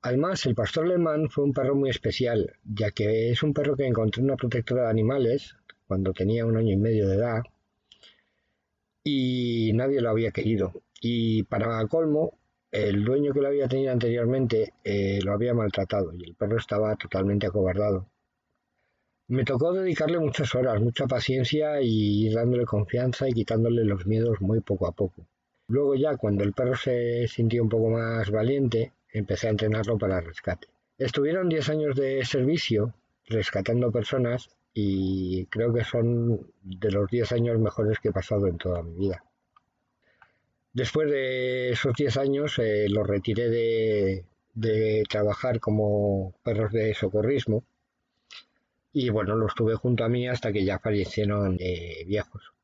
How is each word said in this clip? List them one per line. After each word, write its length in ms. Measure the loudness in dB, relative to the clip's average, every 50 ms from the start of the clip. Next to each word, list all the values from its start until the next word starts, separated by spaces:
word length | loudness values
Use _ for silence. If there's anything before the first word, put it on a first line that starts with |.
Además, 420 | -2 0 0 0 0 0 -2 -2 -2
el 100 | -2 0
pastor 300 | 0 -2 -2 -2 -2 0
alemán 460 | 2 2 2 2 2 0 0 -2 -2
fue 140 | 0 0 0
un 100 | 0 0
perro 200 | 0 0 0 2
muy 140 | 2 0 0
especial, 680 | -2 -2 -4 -4 -2 0 0 0 2 0 0 -2 -6 _ _
ya 260 | -10 -4 -2 -2 -4
que 400 | -2 0 0 2 2 2 2 2
es 120 | 0 2
un 120 | 0 0 0
perro 220 | 0 0 0 0
que 100 | 0 0
encontré 340 | 0 2 2 2 0 0 0
en 60 | 0
una 100 | 0 0
protectora 460 | 0 -2 -2 -2 -4 -2 -2 0 0
de 80 | 2 2
animales 680 | 2 2 2 2 2 2 2 2 0 0 -4 -8 -20 _ _ _ -20 _ _ _
cuando 240 | -2 -2 0 -2
tenía 320 | -2 0 0 0 0 0 2
un 140 | 2 2 2
año 160 | 2 2 2
y 20 |
medio 320 | 2 2 2 2 2 2 2
de 80 | 2
edad 280 | 2 2 0 -2 -4 -4 -6 _ _ _ _ _ _ _ _ -20 _ -20 -20 _ _ _ _ _ _ _ _ _ _ _ _ _ _ _ _ _ _ _
y 680 | -2 0 2 2 0 0 0 0 0 0 0 2 2 2
nadie 260 | 2 2 2 0 0
lo 80 | 0 2
había 220 | 2 2 0 0
querido. 420 | -2 -2 0 0 2 2 0 -2 -4 -10 _ _ _ -6
Y 400 | -4 -2 0 0 2 2 2 0
para 440 | 0 _ -2 -2 -2 -2 0 -2 -2 0
colmo, 500 | 2 2 2 2 2 2 0 -2 -4 _ _ _ _ _ _ _
el 320 | -4 -2 0 2 2 2 2
dueño 300 | 2 2 2 2 2 2
que 80 | 0
lo 60 | 0 2
había 200 | 0 0 0 0
tenido 240 | 0 0 0 0
anteriormente, 800 | 0 0 0 0 0 0 0 0 2 2 0 2 2 0 0 0 _ _
eh, 360 | _ -2 -2 0 0 0 0 0
lo 120 | 0 0 0
había 180 | 0 0 0
maltratado 600 | 0 0 0 0 0 -2 -2 0 0 -2 -2 -2 -4
y 100 | -12 -14
el 100 | -16 -8
perro 220 | _ -2 -2 -2
estaba 400 | -2 -2 -2 -2 -2 0 0 -2
totalmente 500 | -4 -6 -6 -4 -2 0 2 0 0 0
acobardado. 600 | 0 0 0 0 2 0 0 0 0 0 -2 -4 _ _ _ _ _ _ _ _ _ _ _ _ _ _ _ _ _ _ _ _ _ _ _ _ -4
Me 160 | -2 -2 0
tocó 300 | 0 0 0 2 0 0
dedicarle 440 | 0 0 -2 0 0 0 0 0 0
muchas 360 | 0 -2 -2 -2 -4 -2 0
horas, 260 | 0 0 2 2 2
mucha 260 | 0 0 0 -2 -2
paciencia 760 | -2 -2 -2 0 0 0 0 0 0 0 0 0 0 0 0
y 460 | 0 2 2 2 2 2 2 2 2 2
ir 40 |
dándole 320 | 2 2 2 2 2 2 0
confianza 640 | 0 0 -2 -2 0 -2 -2 0 -2 -2 -2 -2 0
y 60 | 0
quitándole 500 | 0 0 0 2 2 2 2 2 2 2
los 220 | 2 0 -2 -2
miedos 340 | 0 0 0 2 0 0 0
muy 200 | 0 0 0 0
poco 260 | 0 -2 -2 -2 -2
a 60 | -4
poco. 340 | -2 -2 -4 -4 -4 -10 -20 _ _ _ _ _ _ _ _ -2
Luego 260 | 0 2 2 2 2
ya, 200 | 2 2 0 0
cuando 260 | 0 0 0 2 2
el 120 | 0 0 0
perro 200 | 0 0 0 0
se 540 | 0 0 0 0 0 0 0 0 0 -2 -2
sintió 340 | 0 2 2 2 4 2
un 60 | 2 2
poco 220 | 2 2 2 2
más 400 | 2 0 -2 -2 -2 -2 -2 0
valiente, 640 | 0 0 2 2 2 2 2 2 2 0 -2 -2 _ _ _ _
empecé 360 | -4 -4 -2 -2 -4 -2 0 -2
a 20 |
entrenarlo 480 | 0 0 0 0 0 0 0 -2 -2 0
para 220 | 0 0 0 -2
el 40 | -4
rescate. 440 | -6 -14 -10 -8 -8 -8 -8 -10 _ _ _ _ _ _
Estuvieron 540 | _ -6 -4 0 0 0 0 0 0 0 0
diez 180 | 0 0 0 0
años 260 | 0 0 0 0 0
de 300 | 0 0 0 0 -2 -2
servicio, 720 | 0 0 0 2 2 2 0 0 0 2 2 2 0 -4 _ _ _ _ _ _
rescatando 640 | -4 -2 -2 -2 -2 -4 -4 -2 0 0 2 2 2
personas, 560 | 0 -2 -2 0 0 0 0 0 -2 -4 -6 _ _ _ _ _ _
y 680 | -2 0 0 0 0 0 0 0 -2 -2 -2 -2 -4 -4 -4
creo 220 | -4 -2 0 0
que 120 | 2 0 -2
son 640 | 0 0 0 0 2 2 2 2 0 0 -2 -4 -12 _ _ -14
de 260 | -14 -10 -4 -2 0
los 180 | 0 0 0 0
diez 220 | 0 -2 0 0
años 300 | 0 0 2 2 2 2
mejores 400 | 2 0 0 0 0 0 0 0
que 80 | -2 -2
he 40 |
pasado 360 | -2 -2 -4 -2 0 0 0 0
en 100 | -2 -2
toda 240 | -4 -4 -4 -4
mi 100 | -4 -8 -6
vida. 260 | -4 -2 -2 -2 -4 _ _ _ _ _ _ _ _ _ _ _ _ _ _ _ _ _ _ _ _ -20 _ _ _ _ _ _ _ _ _
Después 360 | _ -4 -4 -2 0 0 2 2
de 600 | 2 0 0 -2 -2 -2 -2 -2 -2 -2 -2 -2
esos 240 | -2 0 0 0 0
diez 220 | 2 0 0 0
años, 420 | 0 0 0 0 0 0 -2 -2 0
eh, 300 | 0 2 2 2 2 2
lo 160 | 2 0 0
retiré 440 | 0 0 0 0 -2 -2 0 0 0
de, 760 | 2 2 2 2 2 2 2 2 2 2 2 0 0 -2 -6 _ _ _ _ _ _
de 500 | -4 0 0 2 2 2 2 2 2 0 0
trabajar 520 | 0 0 2 2 0 0 -2 -2 -2 0
como 760 | 0 0 2 2 2 2 2 2 2 2 0 0 -2 -6 -10 _
perros 300 | _ -4 -2 0 -2 0
de 200 | 0 0 0 0
socorrismo 720 | 0 0 -2 0 0 2 2 2 0 0 0 0 -2 -2 -2 _ _ _ _ _ _ _ _ _ _ _ _ _ -20 -20 -20 _ _ _ _ _ _ _ _ _
y, 180 | _ -2 0 0
bueno, 260 | 0 0 0 0 0
los 180 | 0 0 -2 -2
tuve 220 | 0 0 0 0
junto 260 | 0 0 0 0 2
a 60 | 0 0
mí 180 | 0 -2 -2
hasta 260 | -4 -4 -4 -4 -2
que 120 | -2 0 0
ya 160 | 0 -2 -2
fallecieron, 760 | -2 -2 0 0 -2 -2 -2 -2 -2 0 0 0 0 0 0 -2
eh, 420 | -2 -4 -6 -6 -8 -12 -12 -12 -6 -4
viejos. 440 | -4 -4 -4 _ -14 -20 -20 -20 _ _